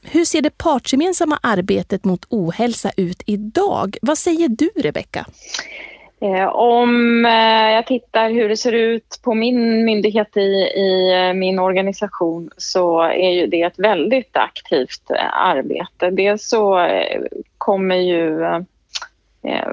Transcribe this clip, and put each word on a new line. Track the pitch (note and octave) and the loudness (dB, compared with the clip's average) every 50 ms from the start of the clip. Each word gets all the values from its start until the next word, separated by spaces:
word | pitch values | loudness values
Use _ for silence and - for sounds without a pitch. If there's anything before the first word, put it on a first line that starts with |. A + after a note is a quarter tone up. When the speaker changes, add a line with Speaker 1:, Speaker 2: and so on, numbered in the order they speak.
Speaker 1:
Hur | - - - E4 E4+ | -10 -2 0 0 0
ser | - - D#4 | 2 0 0
det | B3+ D4+ - - | 0 -2 -4 -2
partsgemensamma | - E4+ C#4+ A#3 - - C#4 C4 E4 F#4+ F4 - F4 D#4 D4 - | -2 0 0 0 -2 0 0 0 0 0 0 0 0 -2 -2 -2
arbetet | - B3+ G#3+ F3+ F#3 - F#3+ G3 F3 - G3 F#3+ - | -2 0 0 0 0 0 -2 -2 -2 -4 -4 -2 -2
mot | F#3+ F3+ F3 - - | -2 -2 -2 -4 -4
ohälsa | A#3+ A3 E3+ D#3+ - - A#3 A#3 A3 - - G3+ - | -4 -2 -2 -2 -2 -2 -2 -2 -2 -4 -6 -4 -2
ut | - F#3 E3+ F#3 - - | -2 -2 -2 -4 -6 -6
idag? | - G#3 G3+ G#3+ G#3+ - E4+ G4+ G4 - - G3 G3 - - | -4 -4 -4 -4 -4 -2 -2 0 0 0 -2 -2 -4 -6 -4
Vad | - - D#4 - | -2 -2 0 0
säger | - F4+ E4 D#4+ E4+ C#4 | 0 0 0 2 0 0
du, | A3 - D4 G4 - | 0 0 0 0 0
Rebecka? | F4 A#3 D3+ - - - - - - - - - _ - - - - - - - - - - - - - - _ _ | -2 -2 -2 -4 -4 -8 -8 -8 -10 -10 -10 -14 _ -16 -12 -12 -12 -12 -14 -16 -18 -20 -20 -20 -20 -20 -20 _ _
Speaker 2:
Eh, | G#3+ G3 F#3+ F#3 F#3+ | -4 -2 0 0 0
om, | - - - A#3 A#3+ A#3 A#3+ A#3+ A#3+ A#3+ A#3+ A#3 A#3+ A#3 A#3 A#3 | 0 2 2 4 4 4 4 4 4 4 4 4 4 4 4 4
eh, | A#3 A3+ A3+ A3+ A3+ A3 A3 A3 A3 A3 | 4 4 4 4 4 4 4 4 4 4
jag | A3+ A3+ | 2 0
tittar | - C4 A#3+ - _ - A3+ A3+ A3 | 0 -2 -4 -4 _ 0 0 0 2
hur | A3+ A#3 A3+ G#3 | 2 2 2 0
det | A3 | 0
ser | A3 - B3 | -2 0 0
ut | A3+ A#3 A3+ A3+ A3+ A3 - _ - - | 0 2 2 0 0 -2 -6 _ -18 -8
på | - B3 A3 | -4 -2 -2
min | A3 A3+ B3 B3 A#3+ A#3 A#3 A3+ A3 A3+ | 0 0 0 2 2 2 2 2 2 2
myndighet | A3+ G#3+ G#3 G3 G#3+ G3+ A3 G#3 - - | 2 2 2 2 2 2 0 -2 0 0
i, | G#3 | 0
i, | G3 G3 G3 G3 F#3 - - G3 G3 F#3+ F#3+ F#3 F#3 F#3 F#3 | 0 2 2 2 0 0 0 0 2 2 2 2 2 2 2
eh, | F3+ F#3 F#3 F3+ | 2 2 2 0
min | F#3+ F#3 F#3 F#3+ F#3 | 0 0 0 0 0
organisation | F#3 F#3+ F#3 F#3+ F#3+ G3 G3 - G#3 G3 - - F3+ E3 E3 E3+ E3 - - | 0 2 2 0 0 -2 -4 -4 -6 -8 -4 -4 -2 -2 -2 -4 -8 -12 -14
så | - - - - F#3+ F3+ F3 E3 E3 | -12 -10 -4 -2 0 2 2 2 2
är | E3 E3 - - F#3 F#3 | 2 2 0 0 0 2
ju | F3+ F3+ E3 | 2 0 0
det | G#2 F3+ E3 | 0 0 0
ett | E3+ F3 - - | 0 -2 -2 0
väldigt | F#3+ A3 G3+ E3 D3 G#3+ C4 C4 - - - | 0 2 2 2 0 0 0 -2 -2 -2 -2
aktivt, | C#3+ - - - - - - F3 C#3 B2+ - - - _ - | -2 -2 -4 -6 -12 -6 -2 -2 -2 -2 -2 -6 -12 _ -6
eh, | - - - - - - | -4 -4 -2 -2 -2 0
arbete. | - F#3 D#3+ C3+ - - - - F3+ - _ - F3+ F3+ | 0 0 0 0 -2 -4 -6 -6 -8 -10 _ -4 -2 -2
Dels | F#3+ F#3 F#3+ G3+ G#3 A3 - - | 0 0 0 0 0 -2 -2 -2
så, | B3 A3 G#3 G3 F#3+ F3+ | 0 0 2 2 2 2
eh, | F3 - G2 F#2 - - - - - - - - - _ _ - | 2 2 0 0 -2 -2 -4 -6 -6 -8 -10 -12 -14 _ _ -6
kommer | - - G3+ F#3+ F#3+ F#3 F#3 | -2 -2 0 0 0 0 0
ju, | F#3 F3+ F3+ F3 E3+ E3 D#3+ D#3 D#3+ | 0 0 0 0 0 0 -2 -2 -2
eh, | E3 E3+ E3+ E3+ F#3 - _ _ _ _ - - - - _ _ _ _ _ _ - | -2 -2 -4 -4 -6 -10 _ _ _ _ -12 -12 -12 -14 _ _ _ _ _ _ -8
eh, | - - - - - | -6 -6 -6 -6 -6